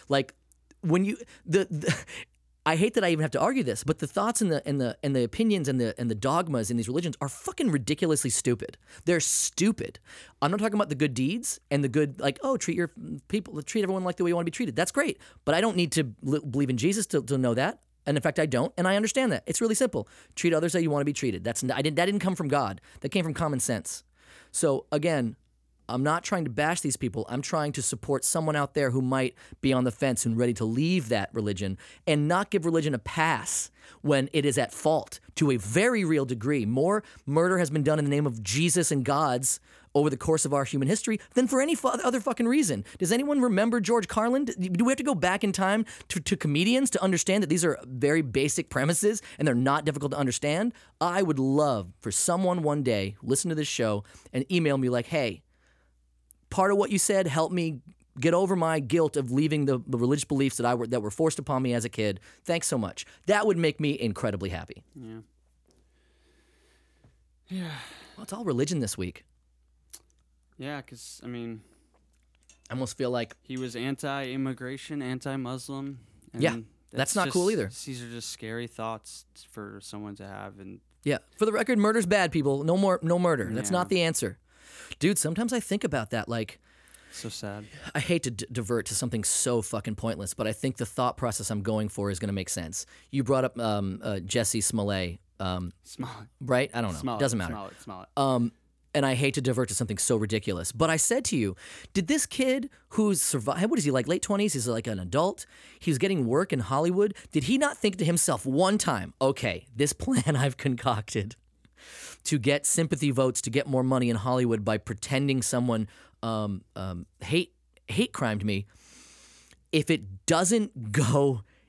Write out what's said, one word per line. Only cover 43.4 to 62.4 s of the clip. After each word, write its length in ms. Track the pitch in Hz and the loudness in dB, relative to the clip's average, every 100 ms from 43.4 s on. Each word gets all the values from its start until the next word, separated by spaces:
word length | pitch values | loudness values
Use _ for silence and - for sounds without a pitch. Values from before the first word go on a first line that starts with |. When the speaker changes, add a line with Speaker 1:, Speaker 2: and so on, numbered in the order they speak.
Speaker 1:
remember 360 | 247 190 226 233 | 4 4 2 2
George 300 | 190 233 180 | 2 0 0
Carlin? 380 | 220 233 262 247 | 0 2 2 0
D-, 240 | 196 180 | -2 0
do 160 | 175 240 | 2 2
we 40 | |
have 60 | 269 | 2
to 60 | |
go 100 | 277 | 0
back 300 | 190 180 196 | 2 2 2
in 80 | 202 | 0
time 320 | 190 190 214 220 - - | 2 2 2 0 -8 -8
to, 100 | 170 | -6
to 140 | - | -2
comedians 540 | 202 151 143 190 254 269 | 0 2 2 4 4 2
to 120 | - | 2
understand 400 | 190 175 - 202 | 2 2 2 2
that 60 | 160 | 2
these 120 | 170 | 2
are 160 | 165 135 | 2 0
very 380 | 123 127 143 160 | -4 0 2 4
basic 480 | 135 135 143 - - | 2 2 2 0 -2
premises 500 | 135 143 165 139 - - - | 0 2 2 2 0 -4 -2
and 80 | 151 | 2
they're 80 | |
not 300 | 120 131 147 | 4 4 2
difficult 280 | 151 143 143 | 0 -2 -2
to 40 | 143 | 0
understand? 540 | 131 120 147 160 233 - - - | 0 0 0 0 0 -4 -10 -2
I 220 | 175 185 | 0 2
would 180 | 180 135 | 2 2
love 540 | 135 143 147 113 90 - | 2 4 4 2 -4 -8
for 100 | - | -4
someone 520 | - - 175 180 175 | 0 2 2 2 2
one 200 | 151 147 | 2 2
day 340 | 127 107 98 104 | 2 2 0 -4
listen 280 | 117 131 - | -2 0 0
to 40 | |
this 140 | 156 147 | -2 -2
show 340 | - 113 104 - - - | 0 0 -2 -6 -20 -8
and 180 | 127 135 | -6 0
email 280 | 180 156 139 | 2 2 2
me 100 | 127 | 2
like, 200 | 123 - | 0 0
"Hey, 340 | 165 120 90 _ _ _ _ _ _ _ _ _ _ - | -2 -2 -4 _ _ _ _ _ _ _ _ _ _ -6
part 220 | - 202 | 2 4
of 60 | 202 | 4
what 120 | 196 | 2
you 80 | 202 | 2
said 280 | - 196 175 | 2 2 2
helped 260 | 151 160 | 2 0
me 280 | 180 165 135 - - _ 139 | 0 -2 -6 -14 -20 _ -2
get 140 | 156 | 2
over 240 | 175 190 185 | 4 4 2
my 240 | 160 160 | 2 0
guilt 380 | 127 170 156 147 | 2 2 2 0
of 120 | 123 | 0
leaving 360 | 131 156 151 139 | 2 2 2 2
the, 120 | 127 120 | 0 -2
the 120 | 123 | 0
religious 260 | 123 147 | 2 2
beliefs 320 | - 139 135 - | 0 0 0 0
that 80 | |
I 100 | 120 | 0
were, 120 | 123 117 | 0 0
that 160 | 123 | -2
were 80 | 104 | -2
forced 280 | - 160 156 | 0 0 0
upon 240 | 143 131 | -2 -2
me 120 | 131 | 0
as 100 | 120 | 0
a 60 | 113 | -2
kid. 280 | - 107 95 - - | -2 -2 -2 -10 -10